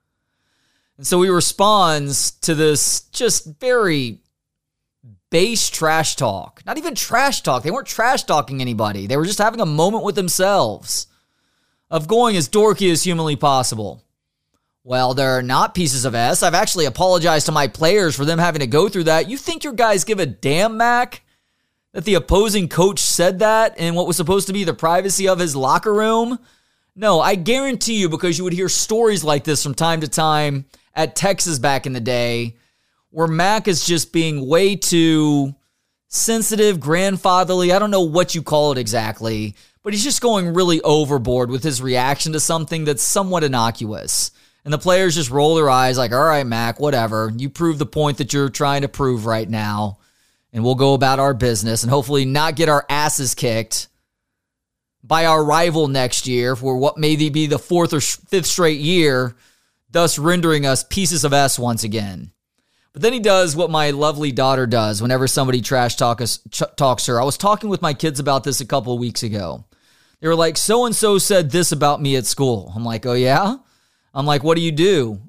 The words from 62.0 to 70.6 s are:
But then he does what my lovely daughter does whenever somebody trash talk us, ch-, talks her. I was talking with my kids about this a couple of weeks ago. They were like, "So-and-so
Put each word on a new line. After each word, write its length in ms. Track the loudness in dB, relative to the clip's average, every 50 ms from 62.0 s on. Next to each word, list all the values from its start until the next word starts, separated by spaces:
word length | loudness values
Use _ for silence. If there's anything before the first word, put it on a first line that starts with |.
| -6 -6 -8 -12 -16 -18 -20 _ _ _ _ _ _ _ _ _ _ _
But 120 | _ -2 0
then 100 | 0 0
he 80 | 2
does 340 | 2 4 4 4 4 2 0
what 160 | -2 -2 0
my 200 | 0 0 0 0
lovely 420 | 0 0 0 0 0 -2 -4 -4 -2
daughter 340 | 0 2 2 2 2 0
does 340 | 2 2 2 0 0 -2 -2
whenever 280 | -2 0 0 0 0 0
somebody 320 | 0 0 0 0 0 -2
trash 340 | -2 -2 0 0 0 0 0
talk 240 | 0 0 0 0 -2
us, 200 | -2 -4 -6 -6 _ -12
ch-, 120 | -6 -6 -6 -6 -2
talks 300 | 0 0 0 2 0 -2
her. 160 | -2 0 0
I 20 | 0
was 140 | 0 -2
talking 320 | 0 0 0 0 0 0 -4
with 120 | -4 -2
my 120 | -2 -4 -2
kids 260 | -2 -4 -4 -4 -2
about 240 | -2 0 0 0 0
this 160 | -2 -4 -4
a 60 | -4
couple 280 | -2 -2 -2 -2 -2 -4
of 60 | -4
weeks 240 | -4 -6 -6 -6 -6
ago. 400 | -6 -6 -6 -6 -8 -10 -12 -16 _ _ _ _ _ _ _ _ _ _ _
They 80 | -2
were 80 | 0 2
like, 220 | 2 2 2 0
"So-and-so 600 | -2